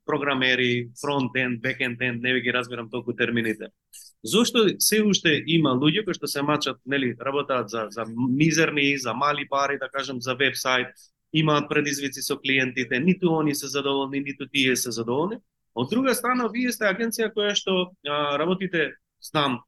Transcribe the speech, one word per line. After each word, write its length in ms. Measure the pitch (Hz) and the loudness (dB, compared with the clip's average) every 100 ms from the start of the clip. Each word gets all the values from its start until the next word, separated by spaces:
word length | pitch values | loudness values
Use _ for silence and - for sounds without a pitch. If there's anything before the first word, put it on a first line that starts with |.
| - | -4
програмери, 840 | 147 139 135 127 127 123 120 120 - | -2 0 2 2 4 2 0 -2 -6
фронт-енд, 640 | 139 143 127 131 127 120 | -2 0 0 0 -2 -2
бек-енд, 360 | 131 127 131 120 127 117 | -4 -2 -4 -2 -4 -2
не 100 | 123 | 0
ви 80 | 127 | 0
ги 100 | 120 | 0
разбирам 380 | 123 123 120 113 | -2 -4 -8 -8
толку 260 | 120 117 120 | -6 -6 -2
термините, 560 | 117 117 113 107 107 - _ - - _ | 0 2 0 -2 -8 -14 _ -20 -20 _
зошто 460 | 110 185 240 247 208 - | 0 2 4 4 2 2
се 220 | - 214 | 2 4
уште 400 | 214 185 170 147 127 | 4 4 4 2 2
има 260 | 165 147 | 4 4
луѓе 300 | 127 147 190 | 4 4 2
кои 100 | 208 | -2
што 140 | 165 143 | -6 -4
се 140 | 143 | -2
мачат, 340 | 143 147 143 131 127 | 0 0 0 -6 -4
нели, 300 | 139 127 117 | -2 -2 -2
работаат 520 | 123 139 139 127 107 | -2 -2 0 -2 -2
за, 160 | 113 107 | -4 -6
за 140 | 104 113 | -6 -6
мизерни, 840 | 113 127 131 160 156 156 147 139 143 | -2 0 4 4 4 2 2 2 0
за 160 | 127 | -2
мали 340 | 113 143 147 135 | 0 0 0 -2
пари, 280 | 139 139 135 | -2 0 -2
да 80 | 131 | -6
кажем, 320 | 139 135 127 | -6 -6 -6
за 140 | 123 | -6
вебсайт, 580 | 123 135 127 135 127 123 - - _ _ | 0 0 0 0 0 0 -8 -20 _ _
имаат 360 | 156 156 147 147 | 0 4 2 2
предизвици 520 | 147 143 143 139 135 | 0 0 -2 -4 -6
со 140 | 127 139 | -6 -4
клиентите, 640 | 135 135 127 127 123 123 | 0 2 2 -2 -2 0
ниту 320 | 165 180 175 | 2 2 2
они 220 | 160 151 | 2 0
се 120 | 143 139 | -2 -4
задоволни, 540 | 139 139 139 135 139 | -4 -2 -2 -2 -4
ниту 240 | 139 135 135 | -6 -8 -4
тие 240 | 139 131 120 | 0 2 0
се 140 | 127 | -2
задоволни. 460 | 113 113 127 180 240 - _ _ | -4 -2 -2 -2 -6 -12 _ _
Од 140 | - 127 | -6 -2
друга 220 | 233 269 | 0 0
страна, 300 | 233 240 254 226 | 0 0 0 -2
вие 160 | 226 247 | -2 -2
сте 120 | 233 | 0
агенција 480 | 214 190 233 220 220 | 0 0 -2 -2 -2
која 220 | 220 208 202 | 0 0 0
што, 380 | - 185 180 - 143 | 0 0 0 -6 -4
а, 300 | 147 147 143 | -2 0 0
работите, 540 | 160 185 185 170 139 - _ _ | 0 0 -2 -2 -2 -4 _ _
знам, 380 | - 156 143 120 | -4 0 0 0